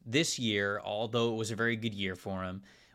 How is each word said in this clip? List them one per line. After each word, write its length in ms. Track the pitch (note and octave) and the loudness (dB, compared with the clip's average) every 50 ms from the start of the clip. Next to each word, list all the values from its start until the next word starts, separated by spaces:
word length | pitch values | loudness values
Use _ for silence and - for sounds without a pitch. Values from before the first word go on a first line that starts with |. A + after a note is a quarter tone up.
| - | -8
this 320 | A2+ A2+ D3 E3 - - - | 0 2 2 2 2 0 0
year, 420 | A#2+ A2 G#2 G2+ G2+ G2+ G2+ G#2 G2 | 2 2 2 4 2 2 0 -2 -2
although 500 | G2 G#2 G#2+ A#2 A2 A#2 A#2 A#2 A#2 A2+ | -2 -2 -2 -2 0 2 2 2 2 2
it 20 | |
was 140 | A2 A2 G#2 | 0 -2 -2
a 60 | A2+ | 0
very 200 | G2+ A2+ A#2 A#2 | 0 2 2 2
good 180 | A2+ A2+ A2+ G2+ | 0 -2 -4 -2
year 200 | G2+ G2 F#2+ F#2 | 0 -2 -2 -2
for 300 | - - G2+ F#2+ F#2 F#2 | -4 -6 -6 -4 -4 -4
him, 180 | F#2 F#2 G2 - - - - - - | -4 -6 -8 -12 -14 -20 -20 -20 -20